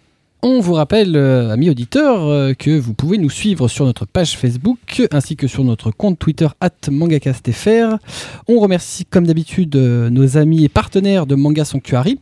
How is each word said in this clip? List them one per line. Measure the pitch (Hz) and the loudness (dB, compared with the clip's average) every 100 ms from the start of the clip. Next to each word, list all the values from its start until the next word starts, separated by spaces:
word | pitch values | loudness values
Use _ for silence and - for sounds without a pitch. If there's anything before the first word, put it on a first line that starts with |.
| _ _ _ _ | _ _ _ _
On | 240 254 | 0 0
vous | 180 | 2
rappelle, | 165 151 208 202 156 | 0 2 2 2 2
euh, | 135 127 117 | 2 2 0
amis | 107 170 | 0 0
auditeurs, | 127 120 269 302 226 151 | 0 -2 0 2 2 0
euh, | 147 135 | 0 0
que | 135 - 156 | -2 0 0
vous | 120 | 0
pouvez | 107 147 208 | -4 -2 0
nous | 151 | -2
suivre | - 214 175 123 | -2 -2 0 -2
sur | - | 0
notre | 139 117 110 | -2 -2 -4
page | - 165 - | -2 -2 -2
Facebook | 127 120 170 247 - - 247 | -4 -2 -2 -4 -4 -2 0
ainsi | 147 - 156 | 0 -2 -4
que | 135 | -4
sur | - | -2
notre | 131 113 113 | -2 0 -4
compte | - 208 175 | -2 -2 0
Twitter | - 151 156 - | -2 0 -2 -2
at | 180 - - | -4 -4 -4
mangacastfr. | 139 170 151 135 131 - 113 - 226 226 220 - - - - - | -2 0 0 -2 -4 -4 -2 0 2 2 -2 -6 -16 -16 -10 0
On | 233 | 2
remercie | 202 180 - - | 4 0 -4 -12
comme | 180 190 170 | -2 0 2
d'habitude, | 160 156 - 170 139 | 0 -2 -4 0 2
euh, | 127 120 117 | 2 2 0
nos | 123 135 147 | 2 2 4
amis | 151 160 | 2 4
et | 147 | 2
partenaires | - 220 196 196 196 139 | 0 -2 -2 0 0 0
de | 139 | 0
Manga | 147 151 | 2 0
Sanctuary. | 147 139 - 123 147 269 | -2 -6 -2 -2 0 -4